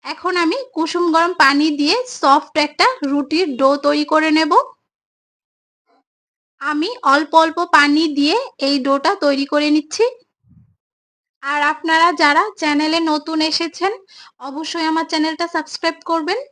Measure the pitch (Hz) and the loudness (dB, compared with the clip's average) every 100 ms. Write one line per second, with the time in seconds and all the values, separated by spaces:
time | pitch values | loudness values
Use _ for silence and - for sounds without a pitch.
0 | 262 311 359 359 330 494 494 - 311 349 | -12 -6 -2 0 0 -2 -6 -6 -4 0
1 | 349 320 339 359 269 285 311 285 285 427 | 0 2 0 2 2 4 0 0 0 0
2 | 508 - 294 285 302 302 294 - 453 508 | -4 -2 4 4 2 -4 -2 0 0 0
3 | 277 285 285 311 370 247 269 285 285 294 | -2 -2 -2 -2 -2 2 2 2 0 0
4 | 294 311 311 311 311 403 587 _ _ _ | 0 0 2 2 4 2 0 _ _ _
5 | _ _ _ _ _ _ _ _ _ _ | _ _ _ _ _ _ _ _ _ _
6 | _ _ _ _ _ _ 277 302 349 480 | _ _ _ _ _ _ -6 -4 -4 -2
7 | 269 277 302 320 320 320 349 311 285 294 | 0 2 4 4 4 0 2 2 4 2
8 | 330 285 285 427 539 - 277 277 262 277 | 0 0 0 0 -4 -6 -2 -2 0 0
9 | 294 392 294 277 277 294 294 302 302 - | 0 0 0 0 0 0 2 0 0 -2
10 | 466 494 _ _ _ - _ _ _ _ | -2 -2 _ _ _ -20 _ _ _ _
11 | _ _ _ _ 277 294 294 302 320 320 | _ _ _ _ -4 -2 0 -2 0 2
12 | 330 302 294 302 415 - 311 294 311 330 | 2 4 2 2 0 -4 -2 0 0 -2
13 | 320 302 302 320 311 311 339 - 370 403 | -2 -2 -4 -4 -2 -2 -6 -4 -4 -4
14 | 381 - - _ 254 277 311 339 320 320 | _ -20 -20 _ -12 -10 -8 -4 -2 -2
15 | 320 330 311 311 339 339 294 - 330 330 | -2 -2 -4 -4 -6 -6 -8 -6 -6 -6
16 | - 330 311 427 571 | -6 -4 -2 -6 -8